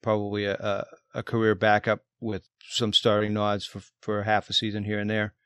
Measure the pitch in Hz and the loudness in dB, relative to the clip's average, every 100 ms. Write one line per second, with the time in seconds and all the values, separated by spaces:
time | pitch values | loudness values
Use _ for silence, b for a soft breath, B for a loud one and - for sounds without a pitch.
0 | 110 107 101 104 101 98 104 101 - - | -2 -2 -2 -2 -2 -2 -2 -4 -6 -14
1 | _ - - 113 110 95 110 104 110 107 | _ -12 -4 2 2 4 4 4 2 -2
2 | _ - 113 98 - _ - - 113 - | _ -12 -8 -8 -10 _ -10 -4 0 2
3 | 117 104 104 107 104 104 - 101 - _ | 4 2 2 0 0 -2 -6 -14 -18 _
4 | - 104 101 104 - - 110 104 101 104 | -6 -4 2 0 0 -2 -2 -4 -4 -4
5 | 104 107 104 - | -2 -2 -2 -6